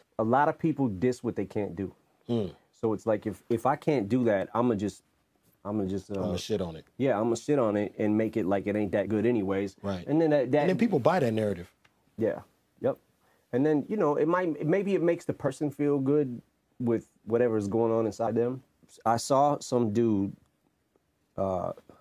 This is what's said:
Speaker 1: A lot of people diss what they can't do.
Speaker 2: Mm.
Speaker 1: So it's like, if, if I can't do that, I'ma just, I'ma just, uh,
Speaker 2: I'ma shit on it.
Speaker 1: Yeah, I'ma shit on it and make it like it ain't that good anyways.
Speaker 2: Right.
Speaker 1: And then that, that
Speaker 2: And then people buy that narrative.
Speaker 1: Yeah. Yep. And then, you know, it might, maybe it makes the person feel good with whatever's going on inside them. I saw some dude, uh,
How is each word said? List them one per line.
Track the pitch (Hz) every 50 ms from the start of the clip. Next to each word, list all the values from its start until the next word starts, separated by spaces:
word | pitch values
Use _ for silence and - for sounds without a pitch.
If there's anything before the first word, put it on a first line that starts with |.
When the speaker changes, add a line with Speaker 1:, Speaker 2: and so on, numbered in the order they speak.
| _ _ _ -
Speaker 1:
A | 113
lot | 110 120 139 147 156
of | 151 -
people | - 160 139 - 139 117
diss | 98 90 123 127 123 -
what | - 117 92
they | - 98
can't | - - 110 101 92 85
do. | 92 98 85 - _ _ _ _ _ _ -
Speaker 2:
Mm. | 120 117 101 85 - - _ _
Speaker 1:
So | _ _ - 110
it's | 107 98 -
like, | 113 107 101 -
if, | 110 95 - _ -
if | 117 113 -
I | 127 151
can't | - - 160 151 127 101 101
do | 120 131 123
that, | 113 104 95 90 - -
I'ma | 113 123 123 113
just, | 95 104 98 - - _ _ _ _ _ _ _ _ _ _ _ _ -
I'ma | 98 107 107 98
just, | 92 98 98 - -
uh, | 104 98
Speaker 2:
I'ma | 95 87 87
shit | 90 - - 110 92
on | 92 85 80
it. | 78 - _ _
Speaker 1:
Yeah, | - 131 135 113 101
I'ma | 113 120 113
shit | 110 - - 147 139
on | 120 107 101
it | 104 104 92 -
and | - 110 104 107 110
make | 110 104 -
it | 113 92
like | 90 101 98 90
it | 101 101
ain't | 107 104 92
that | 107 104 95 95
good | 107 107 101
anyways. | 120 123 110 95 95 95 98 101 98 - _
Speaker 2:
Right. | - 95 95 90 87
Speaker 1:
And | - 143 160
then | 165 156
that, | 147 147 123 127
that | 131 156
Speaker 2:
And | - 185
then | 185 -
people | 233 233 196 143
buy | 113 151 180 185
that | 139 117
narrative. | 110 113 110 104 98 87 85 - _ _ _ _ _ _ _ _ _ -
Speaker 1:
Yeah. | 113 101 - - - _ _ _ _ _ _ -
Yep. | - 131 - - _ _ _ _ _ _ _ _ _ _
And | - 123 143
then, | 156 151 143 127 -
you | 208
know, | 214 175 147 147
it | - 147
might, | 160 175 180 185 170 151 - -
maybe | 151 180 202 196 202 190
it | 165
makes | 160 175 170 170 -
the | -
person | 123 - - 131 127 - 151 143
feel | - - 147 147 143 139
good | 135 135 147 151 147 127 120 117 - _ _ _ _ _ _ -
with | 127 117 113 107 - _ _ _ -
whatever's | 104 113 117 123 120 110 107 101 98
going | 104 113 117 113
on | 113 113 113
inside | 107 101 - 117 110 110
them. | 117 117 123 131 131 - _ _ _ _ _ - - -
I | 113 117
saw | 117 - - 139 135 143 147 147 -
some | - - 127 120 120 107
dude, | 104 117 120 113 107 98 98 98 - - _ _ _ _ _ _ _ _ _ _ _ _ _ _ _ _ _ _ -
uh, | - 98 95 92 90 87 87 - - - - - -